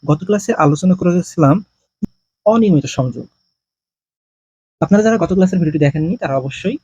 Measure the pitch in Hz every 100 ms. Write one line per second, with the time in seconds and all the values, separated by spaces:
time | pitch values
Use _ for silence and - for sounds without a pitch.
0 | 143 151 185 208 - 226 156 147 185 185
1 | 175 175 170 - 143 175 - _ _ _
2 | - _ _ _ - 226 220 160 135 -
3 | 127 120 117 _ _ _ _ _ _ _
4 | _ _ _ _ _ _ _ _ 156 202
5 | 220 226 165 190 185 185 160 151 147 151
6 | 156 233 165 135 131 - 185 277